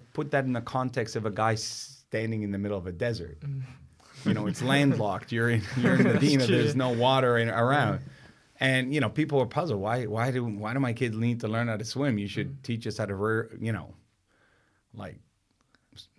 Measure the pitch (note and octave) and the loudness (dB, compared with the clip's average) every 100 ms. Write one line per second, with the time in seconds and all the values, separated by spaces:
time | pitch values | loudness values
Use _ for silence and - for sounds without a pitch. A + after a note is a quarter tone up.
0 | - - C#3+ D3+ C3+ A#2+ A#2+ C3 B2+ A#2+ | -8 -8 0 0 0 -4 -2 -2 -2 -2
1 | A2 A#2+ G#2+ G2 A2 A2 - - - - | -4 -4 -4 0 0 0 -4 -10 -14 -18
2 | _ A2+ A2+ A2 G#2 G2 G2+ G2+ F2+ F2 | _ -4 -2 -2 -2 -2 -2 -2 -4 -4
3 | A#2+ A#2 - - C#3+ C3+ B2+ - - _ | -4 -4 -8 -10 -8 -8 -10 -14 -20 _
4 | - - - - F#3+ - B2 C#3 C#3+ B2 | -20 -4 -2 0 -2 -2 2 4 4 4
5 | G#2 F#2+ - A#2 A#2 A#2 - B2+ - F3+ | 0 -2 -4 0 2 2 0 0 2 6
6 | - - C#3+ C#3 B2+ D#3+ D3 C3+ B2+ A#2 | 4 6 4 4 4 4 4 2 0 2
7 | B2 C3+ B2+ A#2+ A#2 A2+ A#2+ D3 A2+ A#2+ | 4 4 4 4 2 2 2 4 2 0
8 | - - - - _ - C3 C3 B2+ D3+ | -6 -18 -20 -20 _ -2 2 2 0 0
9 | A2+ D3 D3+ C#3 A#2+ D3 E3 G#2 G2+ B2 | 0 0 2 2 2 -2 -2 -2 0 -2
10 | A2 G#2+ B2 B2+ A#2+ G2+ G#2+ C3 B2+ A#2 | -2 -2 0 0 -2 -4 -4 0 0 0
11 | B2 A2 A#2+ A#2+ A2 A2+ A#2+ G#2+ A2+ B2+ | -2 0 0 0 -2 -2 -2 -4 -6 -2
12 | C#3+ G#2 G2+ A2 G2 - - A#2 A2+ G#2 | 0 0 -2 -4 -6 -8 -6 -4 -4 -4
13 | G2+ G2 G#2+ A2 A2+ - A2 G2+ C#2+ - | -4 -2 0 0 -2 -6 -4 -4 -8 -20
14 | _ _ _ _ _ _ _ _ _ G#2+ | _ _ _ _ _ _ _ _ _ -14
15 | F#2+ - _ _ _ _ _ _ _ - | -14 -16 _ _ _ _ _ _ _ -20
16 | - | -20